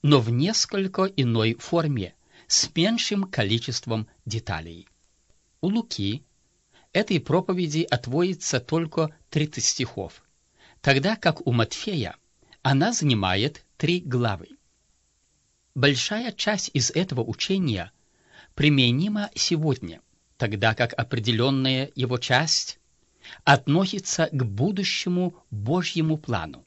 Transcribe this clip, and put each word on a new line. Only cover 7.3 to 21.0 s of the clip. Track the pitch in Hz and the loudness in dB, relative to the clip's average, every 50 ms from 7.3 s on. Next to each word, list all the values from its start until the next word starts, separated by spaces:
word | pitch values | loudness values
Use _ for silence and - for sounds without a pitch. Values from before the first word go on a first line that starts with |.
| 147 180 185 - 185 180 180 156 147 160 170 - | 0 0 2 0 -2 0 -2 0 0 -2 0 0
отводится | - 117 - 120 127 156 175 190 180 185 - - - 123 | -2 -4 -2 -2 0 0 0 0 -2 -4 -6 -2 -2 -2
только | 123 - 156 165 165 160 - 165 160 151 - _ _ _ | -2 0 -2 -2 -2 0 -2 -2 -2 -2 -4 _ _ _
тридцать | - 151 151 151 - - 117 | -2 -2 -2 -2 -4 -2 -2
стихов, | - - - 131 - - - 92 - - - _ _ _ _ _ _ _ _ _ _ _ _ | -2 -2 -2 -6 -6 -6 -10 -10 -10 -12 -20 _ _ _ _ _ _ _ _ _ _ _ _
тогда | - 139 139 139 139 196 220 | 2 2 2 4 2 0 -2
как | 220 - 185 151 - - | 2 0 0 0 0 -2
у | - | 0
Матфея | 120 117 113 - - - - 214 196 151 104 82 - _ _ _ _ _ _ _ - _ | 2 2 2 0 -2 -8 -6 -4 -4 -4 -4 -6 -8 _ _ _ _ _ _ _ -20 _
она | _ 131 139 135 160 226 | _ 2 4 4 4 2
занимает | 240 - 160 143 123 104 95 92 92 98 110 151 151 - _ _ _ | 0 0 2 2 2 2 2 2 2 2 0 -2 -4 -8 _ _ _
три | _ - 160 175 180 | _ 0 0 0 0
главы. | 175 139 123 123 117 113 98 80 87 - - _ _ _ _ _ _ _ _ _ _ _ _ _ _ _ _ _ _ _ _ _ _ _ _ | -2 -2 -2 0 0 0 -2 -6 -10 -20 -20 _ _ _ _ _ _ _ _ _ _ _ _ _ _ _ _ _ _ _ _ _ _ _ _
Большая | 131 123 143 139 120 - - 208 220 247 240 | 2 2 2 2 2 -2 -4 -4 -4 -4 -6
часть | - - - 208 214 190 - - - | -6 -2 -2 -2 -2 -2 -4 -4 -2
из | 135 120 - | -2 -2 0
этого | - 156 190 185 135 127 | 0 -2 -2 -2 -2 -4
учения | - - 110 - - - 190 196 180 139 107 92 85 92 _ _ _ _ _ _ _ _ - - - _ _ | -4 -4 -4 -6 -2 -2 0 0 0 0 -2 -2 -4 -8 _ _ _ _ _ _ _ _ -20 -20 -20 _ _
применима | - 147 151 147 135 127 120 120 139 175 214 208 208 208 208 _ | 2 4 4 6 6 6 4 4 2 0 0 -2 -4 -4 -6 _
сегодня, | - - - 170 156 156 156 131 - - 82 82 - _ _ _ _ _ _ _ | -4 -2 0 0 0 2 0 0 -2 -4 -12 -12 -14 _ _ _ _ _ _ _
тогда | _ 120 107 107 104 104 113 110 | _ -4 -2 0 2 2 2 4
как | - 120 113 - | 2 0 -2 0
определённая | - | -6